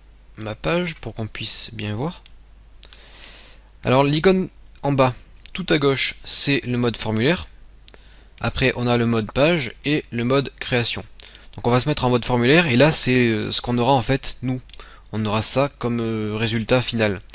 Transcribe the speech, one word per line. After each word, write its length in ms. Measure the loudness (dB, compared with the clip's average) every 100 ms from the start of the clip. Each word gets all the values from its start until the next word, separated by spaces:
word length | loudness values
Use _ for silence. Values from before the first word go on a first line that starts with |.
| -16 -20 -20 -14
ma 180 | -12 -8
page 400 | -4 -2 -4 -8
pour 180 | -12
qu'on 140 | -8 -8
puisse 420 | -8 -8 -8 -10
bien 220 | -8 -6
voir. 260 | -4 -6 -8 -18 -20 -20 -20 -20 -20 -20 -20 -20 -20 -20 -20 -20 -20 -20 -8
Alors, 180 | 0 2
l'icône 460 | 4 4 4 2 0 -8 -20 -8
en 80 | -2
bas, 240 | 2 2 0 -12 -20 -16
tout 140 | -12 -2
à 100 | 2
gauche, 380 | 2 2 -2 -6
c'est 380 | -8 -4 -2 -2 -2
le 120 | 0
mode 180 | 0 0
formulaire. 500 | 0 2 2 2 -4 -18 -20 -20 -20 -20 -20 -20 -20 -6
Après, 320 | -6 0 0
on 140 | 0 0
a 80 | 2
le 100 | 2
mode 240 | 0 0
page 420 | 2 2 2 -2 -6
et 200 | -2 -2 -2
le 140 | -4
mode 260 | 0 0 0 -8
création. 460 | -4 -2 -2 -4 -10 -18 -20 -20 -18
Donc 140 | -4 2
on 20 |
va 80 | 2
se 100 | 2
mettre 160 | 0
en 60 | 2
mode 140 | 2
formulaire, 420 | 2 2 4 4 4
et 100 | 4
là, 140 | 4
c'est, 380 | 4 0 2 2
euh, 240 | 0 -2
ce 80 | -4
qu'on 180 | -2 0
aura 140 | 2
en 100 | 2
fait, 340 | 2 -2 -2 -6
nous. 180 | -6 -6 -8 -20 -20 -20 -10
On 140 | -4 -2
aura 160 | -2
ça 260 | -2 0 -2 -2
comme, 180 | -4 -2
euh, 360 | -2 -2 -4 -2
résultat 440 | -2 -2 0 0
final. 400 | 0 0 0 0 -8